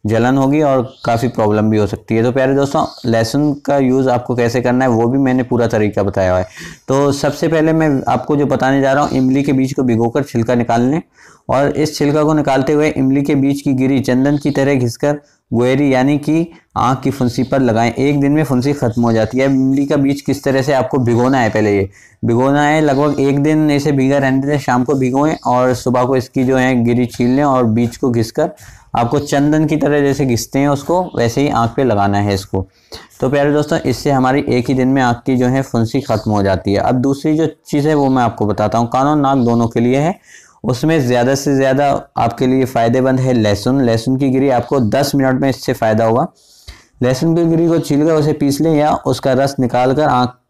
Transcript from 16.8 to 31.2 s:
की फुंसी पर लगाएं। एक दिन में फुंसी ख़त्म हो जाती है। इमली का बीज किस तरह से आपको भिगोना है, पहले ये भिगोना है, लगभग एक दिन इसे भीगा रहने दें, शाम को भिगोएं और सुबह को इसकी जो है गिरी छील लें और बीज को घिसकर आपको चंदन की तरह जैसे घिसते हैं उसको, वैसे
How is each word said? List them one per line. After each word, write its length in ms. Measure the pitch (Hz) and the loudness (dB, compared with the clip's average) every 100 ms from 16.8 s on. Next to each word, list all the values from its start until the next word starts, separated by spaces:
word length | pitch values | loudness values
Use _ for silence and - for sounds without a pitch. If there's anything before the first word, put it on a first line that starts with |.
| 123 131 | -2 0
की 80 | 135 | -2
फुंसी 320 | - 123 123 | -2 -2 -2
पर 160 | - 139 | -2 0
लगाएं। 300 | 123 110 117 | 2 2 0
एक 280 | 113 139 143 | 0 0 2
दिन 120 | 139 | 2
में 120 | 151 | 2
फुंसी 280 | 139 127 131 | 2 0 0
ख़त्म 280 | 143 123 117 | 0 -2 0
हो 100 | 117 | 2
जाती 260 | 113 110 127 | 2 0 0
है। 80 | 135 | 2
इमली 380 | 135 131 135 143 | 2 2 0 0
का 100 | 151 | 0
बीज 240 | 139 139 | 0 -2
किस 220 | - 135 | -4 -4
तरह 180 | 139 135 | 0 0
से 100 | 131 | 0
आपको 240 | 135 120 143 | 0 0 0
भिगोना 380 | 120 117 127 135 | 2 2 2 2
है, 100 | 110 | 0
पहले 260 | 110 107 101 | 2 2 2
ये 120 | 98 - - _ | -2 -8 -20 _
भिगोना 400 | 113 117 135 143 | -2 2 2 2
है, 180 | 147 156 | 2 2
लगभग 400 | 151 135 147 143 | 2 2 0 0
एक 220 | 139 139 | 0 0
दिन 280 | 147 156 151 | 2 2 2
इसे 220 | 143 147 | 0 0
भीगा 260 | 139 131 139 | 0 2 0
रहने 280 | 135 135 139 | 0 0 0
दें, 120 | 147 | -2
शाम 260 | 135 123 | 0 -2
को 100 | 127 139 | 0 0
भिगोएं 380 | 127 135 151 156 123 | 0 0 0 -2 -2
और 280 | 123 127 | 0 0
सुबह 300 | 123 127 123 | 0 0 0
को 120 | 127 135 | 0 0
इसकी 280 | 120 135 | -2 -2
जो 120 | 127 131 | 0 2
है 260 | 127 127 | 2 0
गिरी 220 | 117 120 120 | 0 0 -2
छील 240 | - 123 | -2 0
लें 140 | 131 | 2
और 200 | 147 131 120 | 2 2 2
बीज 300 | 110 120 - | 0 -2 -2
को 140 | 135 | -2
घिसकर 400 | 117 113 - 170 - - - - | -2 -2 -4 -4 -6 -20 -20 -8
आपको 240 | 120 120 147 | -4 -2 -2
चंदन 460 | 143 143 143 156 151 | -2 0 2 2 0
की 100 | 156 | 0
तरह 240 | 139 147 | 0 2
जैसे 240 | 139 139 135 | 0 0 0
घिसते 320 | 113 - 139 | -2 -2 -2
हैं 100 | 143 | 0
उसको, 340 | 139 143 175 180 | -2 -2 -2 -2
वैसे 240 | - | -2